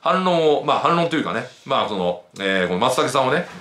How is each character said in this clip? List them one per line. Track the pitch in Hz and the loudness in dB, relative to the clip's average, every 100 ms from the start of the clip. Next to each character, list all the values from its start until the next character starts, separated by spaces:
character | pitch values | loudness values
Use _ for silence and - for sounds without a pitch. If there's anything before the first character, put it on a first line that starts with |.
反 | - 185 | -2 0
論 | 185 170 156 139 | 2 2 4 2
を、 | |
ま | 143 131 | 2 0
あ、 | |
反 | 147 170 | 2 2
論 | 170 | 0
と | 156 | -2
い | |
う | |
か | 87 | -2
ね、 | 107 - - 135 | -4 -8 -12 -4
ま | 123 101 | -2 -2
あ、 | |
そ | 98 | -2
の、 | 90 87 - - | -2 -4 -8 -6
え | 98 95 90 | -2 0 0
ー、 | |
こ | 90 | 0
の | |
松 | 127 127 | 0 0
竹 | 135 | 0
さ | 139 | 2
ん | 131 | 2
を | |
ね、 | 160 - - | 0 -4 -12